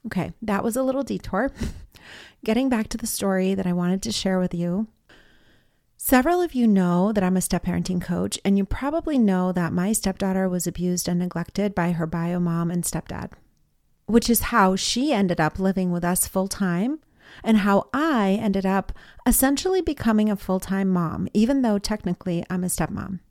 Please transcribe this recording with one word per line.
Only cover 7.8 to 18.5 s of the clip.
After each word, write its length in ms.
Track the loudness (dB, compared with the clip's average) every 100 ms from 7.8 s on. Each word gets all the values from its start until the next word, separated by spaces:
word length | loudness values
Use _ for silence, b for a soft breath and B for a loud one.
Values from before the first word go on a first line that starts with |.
| -2 -4
coach, 360 | -2 -2 -2 -2
and 140 | 0 0
you 80 | 0
probably 500 | -4 -2 -2 0 2
know 360 | 2 2 0
that 200 | 0 0
my 200 | 0 0
stepdaughter 560 | 0 -2 -2 -2 0 0
was 160 | -2 -4
abused 420 | -4 -2 -2 -2
and 100 | -2
neglected 560 | -2 -4 -6 -2 -2
by 180 | 0 -2
her 140 | 0 -2
bio 320 | -2 -2 0
mom 320 | 0 0 -2
and 140 | -2
stepdad, 480 | -4 -6 -8 -10 -10 -14 _ _ _ _ _ _
which 240 | 2 2 4
is 140 | 0
how 340 | 2 4 4 2
she 380 | -2 -2 0
ended 260 | 2 2 2
up 180 | 0 2
living 320 | 0 0 0
with 140 | 0
us 240 | 0 0 -2
full 200 | -2 -4
time 500 | -2 -2 0 -2 -4 B B B B
and 160 | 2 4
how 300 | 4 2 2
I 440 | -2 0 2 2 2
ended 280 | 0